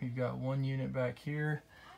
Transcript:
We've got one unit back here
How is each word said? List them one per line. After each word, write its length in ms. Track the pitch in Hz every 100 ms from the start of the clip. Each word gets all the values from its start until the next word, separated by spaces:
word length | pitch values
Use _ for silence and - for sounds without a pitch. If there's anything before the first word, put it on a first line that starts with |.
We've 160 | 127 123
got 220 | 123 127
one 260 | 127 139
unit 280 | 135 135 131
back 260 | 131 127 127
here 460 | 147 151 151 147 - - -